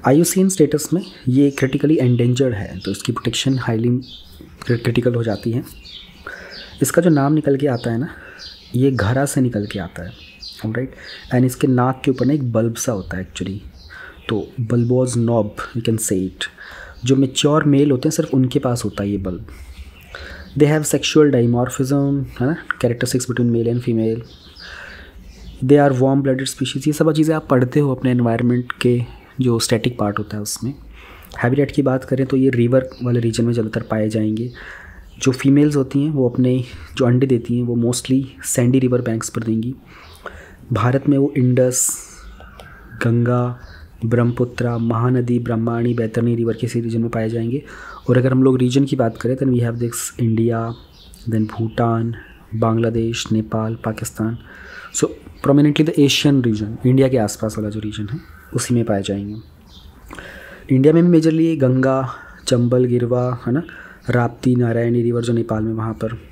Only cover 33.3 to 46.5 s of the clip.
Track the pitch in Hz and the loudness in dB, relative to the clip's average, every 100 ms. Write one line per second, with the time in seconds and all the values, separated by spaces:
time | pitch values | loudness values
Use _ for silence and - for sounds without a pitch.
33.3 | 110 117 120 110 110 110 110 107 110 107 | 0 0 0 -2 -6 -4 -2 0 0 -2
34.3 | 107 123 - - - - - - - 135 | -2 -6 -10 -18 -18 -20 -20 -20 -2 0
35.3 | 127 143 143 151 143 131 139 147 147 123 | 2 4 4 4 2 0 0 0 0 0
36.3 | 123 127 127 123 - - - 123 123 135 | 2 2 0 -2 -12 -14 0 2 4 4
37.3 | 120 120 120 120 117 117 123 - 131 131 | 2 0 -2 0 0 0 -2 0 0 -2
38.3 | - - - 123 131 123 123 120 113 - | -10 -4 0 2 4 2 0 0 -4 -4
39.3 | 117 110 110 117 131 - - - - - | -6 -2 -2 -4 -10 -18 -20 -20 -20 -18
40.3 | - - - - 107 120 135 147 139 143 | -18 -20 -20 -4 0 2 2 2 2 2
41.3 | 139 127 123 127 123 - - - - - | 2 2 4 2 2 -4 -6 -14 -20 -20
42.3 | - - - - - - - 120 117 120 | -20 -20 -20 -20 -20 -20 -4 0 2 2
43.3 | 123 123 123 - - - - 117 120 120 | 2 0 -6 -16 -20 -20 -8 0 2 2
44.3 | 120 123 - 120 117 117 113 123 127 120 | 0 -4 -2 -4 -2 0 0 2 2 2
45.3 | 123 120 113 117 117 120 120 110 120 120 | -2 0 -2 -2 0 0 0 -2 0 0
46.3 | 117 113 | 0 -2